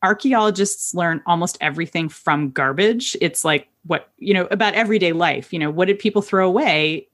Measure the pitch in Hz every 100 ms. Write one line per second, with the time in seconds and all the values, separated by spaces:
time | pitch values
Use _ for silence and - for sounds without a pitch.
0 | 190 208 269 247 214 190 202 - - 175
1 | 170 165 - 170 175 - 151 147 165 170
2 | 160 - - 147 147 131 135 143 208 226
3 | 254 - 170 - 160 151 - _ 160 160
4 | - _ 190 196 180 202 214 202 226 214
5 | 175 165 170 143 - 175 151 156 185 196
6 | 214 208 202 190 185 180 196 156 156 156
7 | -